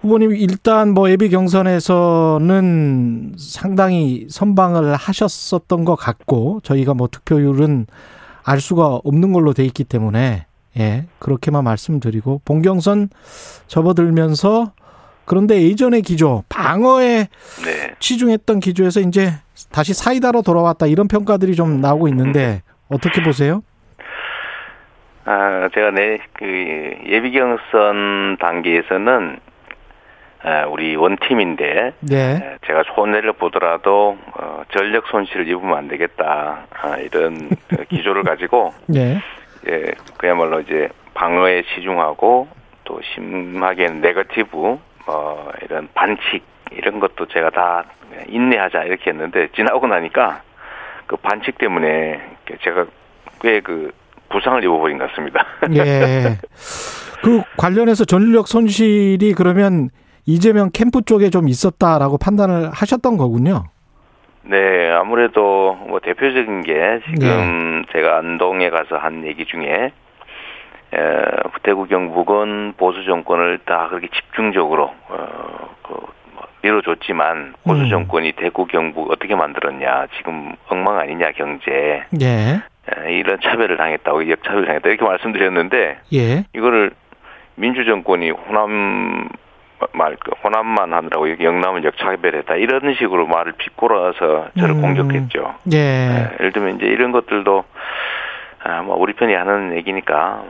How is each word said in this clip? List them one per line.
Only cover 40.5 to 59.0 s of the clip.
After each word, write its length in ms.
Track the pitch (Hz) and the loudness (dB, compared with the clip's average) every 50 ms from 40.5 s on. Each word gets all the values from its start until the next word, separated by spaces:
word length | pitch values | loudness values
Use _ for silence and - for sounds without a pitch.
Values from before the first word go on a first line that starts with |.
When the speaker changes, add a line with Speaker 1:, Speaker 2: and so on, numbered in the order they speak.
| 80 78 | 0 -4
Speaker 2:
이제 260 | 76 78 80 76 73 - - _ - - - | -4 -2 -2 -2 -2 -2 -6 _ -20 -14 -6
방어에 500 | - 90 85 87 90 92 92 90 90 87 - - | -4 -2 0 2 2 2 2 2 0 -2 -4 -8
치중하고, 720 | 92 90 95 92 87 80 78 76 - - 110 123 127 135 151 - - - _ - _ _ | -8 -6 -4 -2 0 0 -2 0 0 2 4 4 2 0 -4 -14 -20 -20 _ -20 _ _
또 160 | - 85 80 - - - | -14 -14 -12 -12 -12 -12
심하게는 840 | 95 92 90 92 92 90 87 90 92 92 92 92 90 90 85 80 78 | -12 -12 -10 -8 -8 -8 -8 -6 -2 -2 -2 0 0 -2 -2 0 0
네거티브, 800 | 78 87 87 95 98 - - 113 107 - - 78 80 104 123 151 - _ _ _ - | 0 0 0 0 -4 -2 -4 -4 -4 -4 -4 -4 -2 -2 -4 -4 -10 _ _ _ -8
어, 420 | - 78 76 73 76 76 76 73 73 - - - | -6 -6 -4 -4 -6 -8 -10 -12 -14 -14 -14 -12
이런 260 | - 80 76 76 - _ | -8 -8 -8 -8 -6 _
반칙, 500 | - - 104 107 101 - - - - - _ _ _ _ - | -2 -2 0 -2 -4 -4 -6 -6 -6 -10 _ _ _ _ -16
이런 300 | - - - 98 104 107 | -14 -4 -4 -4 -2 -2
것도 240 | 98 95 - - 82 | -4 -4 -2 -6 -10
제가 240 | - - 85 82 80 | -4 -2 0 0 0
다 340 | - 87 90 87 87 87 85 - - _ - - - 85 85 | 0 0 0 0 0 -2 -4 -8 -18 _ -20 -20 -20 -18 -14
인내하자, 560 | - 101 117 123 127 123 104 95 90 - 87 80 | -6 -2 0 2 2 2 2 0 0 -2 -2 -2
이렇게 260 | 87 92 95 - 92 | -2 -4 -2 -2 -4
했는데, 400 | 78 78 80 85 - 92 85 - - | -4 -4 -8 -4 -2 -2 -2 -2 -2
지나고 320 | - 107 120 110 127 131 | -2 0 0 2 0 0
나니까 540 | 120 101 87 82 82 - 131 123 98 76 - - _ _ - - - - - - - - - - | 0 0 0 -2 -2 0 0 0 0 -2 -8 -14 _ _ -20 -20 -20 -18 -18 -18 -18 -18 -18 -8
그 100 | - - | -8 -8
반칙 400 | - - 95 104 107 - 135 127 | -4 -2 -4 -4 -2 -4 -8 -4
때문에 640 | - 120 107 90 82 80 78 78 80 80 78 78 73 - - - - _ - - - | -2 -2 -2 0 0 0 0 0 0 -2 -4 -6 -10 -12 -18 -20 -20 _ -18 -14 -6
제가 240 | - 90 85 90 87 - - _ _ _ _ _ _ - - - | -6 -2 -2 -2 -4 -4 -8 _ _ _ _ _ _ -20 -16 -4
꽤 180 | - 117 110 104 | 0 0 0 0
그 320 | 92 95 85 80 78 71 - _ _ _ _ - _ _ | -2 -4 -6 -6 -6 -10 -12 _ _ _ _ -20 _ _
부상을 320 | 101 101 - 131 131 123 | -6 -2 0 0 0 2
입어버린 360 | 98 90 82 80 80 78 71 | 2 0 0 2 0 -2 -2
것 120 | - 135 - | -4 -8 -8
같습니다. 360 | - - 78 69 - - - - - - | -8 -10 -10 -6 -2 -4 -4 -4 -2 -4
<laughs> 100 | - 170 160 | -2 2 2
Speaker 1:
예. 600 | 147 143 143 139 139 135 131 131 131 123 120 110 98 - - _ - - - - - - - - - - - - - - | 2 2 2 2 2 2 2 2 2 0 0 -2 -4 -8 -16 _ -20 -16 -14 -12 -10 -10 -12 -12 -14 -16 -16 -14 0 2
그 180 | 220 240 220 - - - | 4 4 4 0 -4 -4
관련해서 480 | - 147 180 185 220 233 226 220 202 214 | 0 0 2 2 4 4 4 4 4 4
전력 460 | - 180 185 208 233 226 226 208 - | 4 6 6 6 6 6 4 4 4
손실이 840 | - 226 226 214 202 208 226 220 208 208 | 2 2 2 4 4 4 4 4 6 6